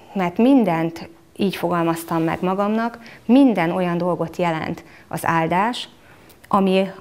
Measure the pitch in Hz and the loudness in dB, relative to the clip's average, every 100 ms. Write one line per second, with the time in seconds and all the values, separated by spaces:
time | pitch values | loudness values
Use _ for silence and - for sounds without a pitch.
0 | - 196 175 196 240 277 190 165 165 165 | -10 -6 -2 2 4 4 4 0 -2 -6
1 | 185 - _ - 196 - 175 175 165 160 | -16 -20 _ -4 -4 -2 -2 0 0 -2
2 | - 165 160 165 180 190 202 220 233 - | -4 -2 -2 -2 -2 -2 -2 -2 -4 -6
3 | - - - 262 269 185 165 185 180 170 | -16 -8 2 6 6 4 0 0 0 0
4 | 180 165 165 - 175 160 - 170 - - | -2 -2 -4 -2 -2 -2 -6 -8 -14 -20
5 | - 160 - 165 165 175 220 247 - - | -12 -6 -2 0 2 0 0 -4 -10 -18
6 | - - - - - 202 190 190 190 - | -20 -20 -20 -20 -2 0 2 2 0 -6